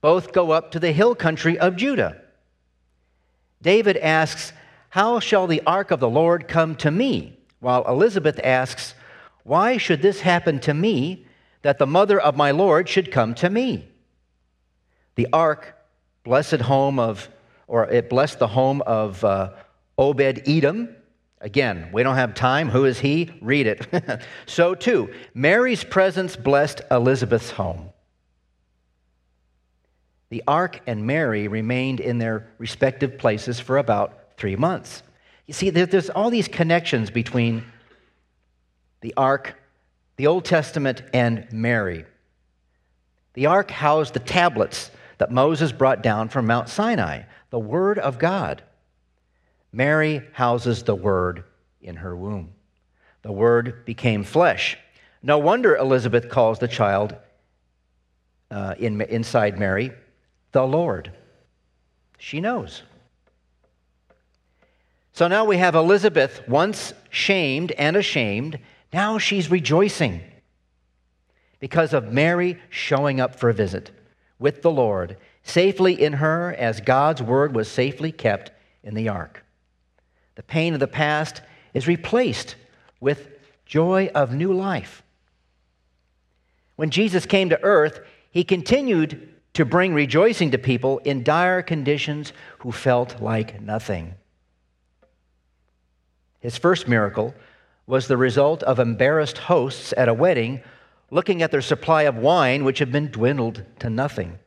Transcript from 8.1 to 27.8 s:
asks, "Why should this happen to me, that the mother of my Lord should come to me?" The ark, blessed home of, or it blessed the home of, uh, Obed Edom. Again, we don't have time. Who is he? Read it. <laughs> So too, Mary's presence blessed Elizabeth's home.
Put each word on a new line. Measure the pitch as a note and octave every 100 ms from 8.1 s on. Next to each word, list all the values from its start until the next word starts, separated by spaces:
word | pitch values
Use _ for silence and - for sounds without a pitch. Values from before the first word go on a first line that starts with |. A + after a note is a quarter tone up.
| G3 D3 D3
asks, | - B2+ C3 - - - - - - _
"Why | - D3+ G#3 B3+
should | - D#3+
this | F3+ G3
happen | F3 F3 E3+ C#3+
to | -
me, | D3 G3+ F3+ C#3 F#3 - _ _ _
that | C#3+ C#3+
the | C3+
mother | E3 G3+ G3+
of | D3 C3+
my | D3
Lord | C#3+ G3 D#3+ F#3
should | - F#3
come | - A2+
to | A#2 F3
me?" | G#3 B3+ B2 - _ _ _ _ _ _ _ _ _ _ _ _ -
The | A#2
ark, | D#3 E3 D3+ - - _ _ _ _
blessed | - B2+ D3+ D3+
home | A#2+ C#3 C#3 C3+
of, | A2+ G2+ - - _ _ _
or | A#2 G#2+
it | A#2+ A#2
blessed | B2 C#3+ -
the | A#2
home | A2+ C3 C#3+
of, | - A2+ G#2+ F2+
uh, | G#2+ G2 F#2+ - - _ _ -
Obed | C3+ C#3 C#3 A#2 -
Edom. | D#3 C#3+ G3 A#3 - _ _ _ _
Again, | G#2+ G#2 C3 F#2 E2
we | F#2+
don't | C3
have | C3 B2+
time. | G2 B2+ C3+ D#3
Who | A#2+
is | C#3 A#2
he? | C#3 D3+ E3 -
Read | G#2+ C#3+ A#2
it. | G#2 - F3+ E3 A2+ -
<laughs> | - -
So | - E3+
too, | F#3 - A3 G2+ - -
Mary's | - C#3+ G3+ B3+ A#3+
presence | - F#3+ F#3+ F3 F#3 -
blessed | B2 C#3 D3 - -
Elizabeth's | B2+ A#2+ C3 A#2 A2+ -
home. | - E2 E2